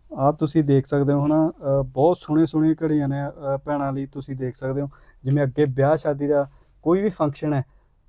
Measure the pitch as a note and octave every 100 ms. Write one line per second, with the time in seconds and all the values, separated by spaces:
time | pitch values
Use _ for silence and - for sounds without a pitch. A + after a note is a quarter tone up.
0 | - B3+ C#3 D3+ D3+ D#3+ C#3+ C#3 - C#3+
1 | C#3 C#3+ C#3+ D#3 D#3+ - C#3+ C#3 C3+ C3
2 | D#3 F3+ - D3+ E3 D#3 D#3 D#3 D#3+ D3+
3 | C#3 C#3 C#3+ - C#3 C#3 D3 C#3+ C#3 C#3
4 | C3+ C#3+ C3 C3 B2+ - C3 C3+ C#3+ -
5 | - _ C3 D3 C3+ C3+ D3+ B2+ C#3 D#3
6 | D#3 C#3 C#3+ D3 C3+ _ _ _ D3+ F#3
7 | G#3 F#3 D3+ C#3+ D3+ C#3 - _ _ _